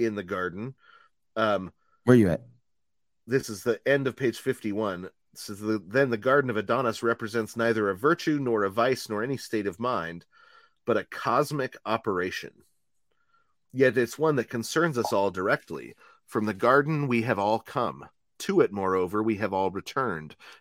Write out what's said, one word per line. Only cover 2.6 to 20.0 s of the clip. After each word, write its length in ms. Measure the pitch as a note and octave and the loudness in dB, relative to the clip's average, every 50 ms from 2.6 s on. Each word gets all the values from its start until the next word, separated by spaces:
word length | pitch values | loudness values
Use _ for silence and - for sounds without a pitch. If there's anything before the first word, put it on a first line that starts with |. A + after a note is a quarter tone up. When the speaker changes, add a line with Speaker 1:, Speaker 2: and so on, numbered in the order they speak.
| _ _ _ _ _ _ _ _ _ _ _ _ _ | _ _ _ _ _ _ _ _ _ _ _ _ _
Speaker 1:
this 220 | - A#2+ C3+ C3 - | -2 -2 -2 -2 -2
is 140 | A2 F#2+ - | -10 -6 -2
the 180 | B2 A2+ - - C3 | -2 -2 0 2 2
end 180 | C#3 C#3+ C3+ | 2 2 2
of 100 | C3 A2+ | -2 -4
page 220 | - C3+ B2 G#2+ - | -2 -2 -2 -2 -2
fifty-one. 680 | - C3 B2 - - A2 G2 G#2 A2 G#2 F#2 F2 F2+ | -4 -6 -6 -4 -4 -6 -4 -2 -2 -2 -4 -6 -8
It 60 | F#2 - _ _ _ _ | -12 -16 _ _ _ _
says, 240 | - - - G#2 F#2+ | -16 -14 -14 -12 -8
"The, 240 | G#2 G#2+ A2 G#2+ F2 | -2 -2 -2 -2 -2
then 240 | E2 G2+ C3 C#3 C3 | 0 2 2 2 4
the 80 | A#2 G#2+ | 2 0
garden 320 | G#2 B2+ C3+ D3 C#3 B2+ | 2 4 4 4 4 2
of 80 | A2 G#2+ | 0 -2
Adonis 440 | G2+ G2 A#2 B2+ C3+ A#2 G#2+ - - | 0 0 0 0 0 0 -2 0 0
represents 540 | A#2 A#2 - A#2 G#2+ G2+ A#2 A2 G#2 - | -2 -2 -2 -4 -4 -4 -4 -4 -4 -2
neither 320 | A2+ A#2 A#2 A2+ A2+ G#2+ G2 | 0 0 2 2 2 2 0
a 80 | G2 | 0
virtue 420 | F#2 A2 D3 E3+ - - E3 D3+ D3 | 2 2 2 2 2 0 -2 -2 0
nor 260 | C#3 B2 A#2 G#2+ G2+ | 0 0 0 2 0
a 60 | G2 | 0
vice 380 | F#2+ A2+ A#2 C3 C3 - - - | 0 2 2 2 2 -2 -4 -6
nor 140 | A2 G#2 A2 | -4 -4 -4
any 160 | C3 C#3 A#2+ | -4 -4 -6
state 280 | - - - A2 G2 | -6 -4 -4 -4 -2
of 140 | G2 F2 F#2+ | -4 -6 -4
mind, 460 | A#2 B2 B2+ G2+ E2 E2 E2+ F2 - _ _ _ - - - - _ _ _ _ _ | -4 -4 -2 -4 -4 -6 -10 -12 -16 _ _ _ -20 -20 -20 -20 _ _ _ _ _
but 140 | - A2+ G#2+ | 0 0 0
a 60 | F#2 | 0
cosmic 720 | - - - - - A#2 B2+ D3+ - D3+ D3 B2+ B2+ - - _ | -4 -10 -6 -2 0 2 2 2 0 -2 -4 -6 -6 -8 -10 _
operation. 680 | G2+ A2 A2+ - A2+ G2 F2+ F2+ F#2 F2+ - - - - _ _ _ _ _ _ _ _ _ _ _ _ _ _ _ _ _ _ _ _ _ _ _ - | -2 -2 -2 0 -2 -2 -2 -2 -2 -4 -8 -10 -12 -18 _ _ _ _ _ _ _ _ _ _ _ _ _ _ _ _ _ _ _ _ _ _ _ 0
Yet 240 | B2+ C3+ B2+ A2 | 4 4 4 6
it's 220 | B2+ A#2+ A#2 - - | 4 0 0 0 0
one 180 | D3+ D#3+ D3+ | 0 2 2
that 140 | C3 A2+ - | 2 0 -2
concerns 480 | - A#2+ A2+ - - D#3+ E3+ E3+ D3 A#2+ | -4 -6 -6 -2 0 0 0 2 0 0
us 140 | A2 - - | 0 0 0
all 180 | G2+ G2 G2 | 2 0 0
directly. 640 | F2 F#2 F#2 G2+ C3+ D3+ - - E2 C#2 A#1+ A1+ - _ - - - _ _ | -2 -2 0 0 0 0 -2 -8 -12 -12 -12 -14 -18 _ -20 -20 -20 _ _
From 180 | _ - A#2+ G#2+ | _ -4 -2 0
the 100 | G#2 G#2 | 0 -2
garden 540 | F#2+ A#2 A#2 C3 C#3+ C#3+ D3 D#3+ D3 D3 C3+ | 2 4 6 6 6 6 4 0 -2 0 0
we 140 | B2 A#2 A2 | 0 0 2
have 160 | B2 A#2 F#2+ | 0 0 0
all 200 | G2 G#2 A2 A2 | 2 2 0 0
come. 480 | - - - C#3+ A#2+ G2 C2+ C2+ - - _ _ _ _ _ _ | -2 -4 -4 -2 -2 -2 -4 -8 -14 -20 _ _ _ _ _ _
To 200 | - - G3 F3+ | -6 0 4 4
it, 120 | C3+ - G2 | 4 4 2
moreover, 500 | G2+ F#2+ F#2+ F#2 F#2 F#2 F2+ F#2+ G#2+ A2 | 0 0 0 2 2 0 0 0 -2 0
we 140 | A2+ A2 | 0 0
have 160 | G2 A2 G2 G2 | 0 -2 -2 0
all 160 | F#2+ F#2+ F#2+ | 0 0 0
returned. 640 | F2+ G2 F2 - - C#3 | -2 -6 -10 -6 -4 -4